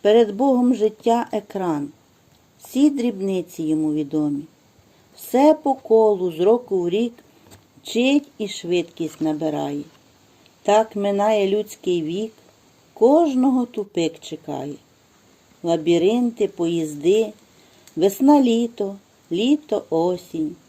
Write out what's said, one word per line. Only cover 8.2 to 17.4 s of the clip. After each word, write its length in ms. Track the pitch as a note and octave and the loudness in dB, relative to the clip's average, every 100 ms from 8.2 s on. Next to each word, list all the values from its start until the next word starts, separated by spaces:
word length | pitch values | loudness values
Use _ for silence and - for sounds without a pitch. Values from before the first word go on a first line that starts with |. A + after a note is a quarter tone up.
| C#4+ _ | -2 _
і 100 | G#3 | -10
швидкість 760 | - E3+ F3 E3+ - D#3+ - | -10 -4 -4 -4 -8 -10 -4
набирає. 640 | D#3 D3+ D#3+ D3 C#3+ C#3+ D3+ _ _ _ _ _ _ _ | -4 -4 -4 -4 -6 -8 -12 _ _ _ _ _ _ _
Так 320 | - G#3+ A3 G#3 | 2 2 2 -2
минає 540 | G3+ G3+ G#3 G#3+ G3 | -2 0 2 2 0
людський 520 | G#3 G#3 - - F3 | -2 -4 -8 -4 -4
вік, 300 | D#3 F3 A3 _ _ _ _ _ _ | -4 -6 -8 _ _ _ _ _ _
кожного 720 | - A#3 D4+ E4 B3+ C4 C4 A#3+ | 0 4 4 4 2 0 0 -4
тупик 540 | - G3+ - E3 - | -8 -8 -4 -4 -4
чекає. 560 | - D#3 - C#3 C#3 C#3+ _ _ _ _ _ _ _ _ | -16 -16 -10 -10 -10 -14 _ _ _ _ _ _ _ _
Лабіринти, 840 | E3+ E3 D#3 E3+ F3+ A#3 A#3+ A3+ G3 | -4 -2 2 2 2 2 -2 -2 -4
поїзди, 840 | - E3+ E3+ D#3 D3 D#3+ G#3 A3 G#3+ | -2 -4 -2 -6 -4 0 2 0 -8